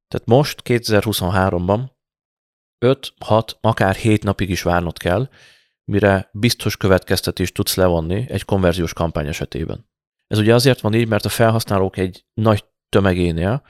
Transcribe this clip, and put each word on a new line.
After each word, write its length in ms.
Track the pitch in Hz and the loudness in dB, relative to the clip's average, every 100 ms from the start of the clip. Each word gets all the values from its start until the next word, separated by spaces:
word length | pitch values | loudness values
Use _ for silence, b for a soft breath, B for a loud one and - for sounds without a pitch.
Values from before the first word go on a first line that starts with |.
| _ | _
Tehát 200 | - - | -8 2
most, 340 | 123 147 - | 2 2 -4
kétezer-huszonháromban 1400 | - 120 110 104 110 101 90 95 95 90 90 104 131 _ _ _ _ _ _ _ _ _ | -2 -2 2 0 2 -2 0 0 0 0 0 0 -2 _ _ _ _ _ _ _ _ _
öt, 360 | 123 135 - - | 0 0 -4 -12
hat, 380 | - 107 - - | 0 0 0 -4
akár 340 | 110 110 98 95 | -2 0 0 0
hét 280 | 113 107 | 2 2
napig 260 | 101 98 95 | 0 -2 -4
is 120 | 87 | -2
várnod 360 | 87 87 85 - | 0 0 -2 -4
kell, 320 | 87 92 135 b b b b _ | -2 -2 -4 b b b b _
mire 460 | - 101 101 95 - | -4 0 2 2 -2
biztos 460 | 104 117 - 107 - | -2 -2 0 -4 -2
következtetést 760 | 98 92 - 95 - - 90 | 2 2 2 -4 -2 -4 -4
tudsz 220 | - 101 - | -4 -4 0
levonni 500 | 92 85 80 98 120 | 2 0 -2 -4 -4
egy 160 | 98 - | -8 -2
konverziós 480 | 98 90 87 80 | 0 2 0 -2
kampány 340 | - 85 80 73 | -4 -4 -4 -6
esetében. 600 | 80 69 - 80 - _ _ _ _ - | -6 -8 -8 -8 -10 _ _ _ _ -6
Ez 100 | 104 | 0
ugye 160 | 107 | 4
azért 280 | 120 131 123 | 4 4 0
van 120 | 110 | 0
így, 140 | 110 117 | 0 0
mert 180 | 104 104 | -2 -2
a 40 | |
felhasználók 680 | - 113 113 - 101 95 - | 0 2 0 0 -2 -2 -2
egy 280 | 92 90 _ | -6 -6 _
nagy 320 | - 107 104 - _ _ | -2 2 2 -2 _ _
tömegénél 760 | 107 98 90 87 82 90 135 | 2 2 2 0 0 -2 -4